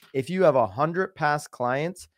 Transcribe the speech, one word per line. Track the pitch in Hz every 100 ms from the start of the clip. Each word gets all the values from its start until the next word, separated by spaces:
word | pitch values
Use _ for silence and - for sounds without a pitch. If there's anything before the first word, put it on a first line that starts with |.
| -
If | 135 131
you | 185
have | 175 135
a | 110
hundred | 101 156 170 185 -
past | 147 147 -
clients | - 123 135 160 185 -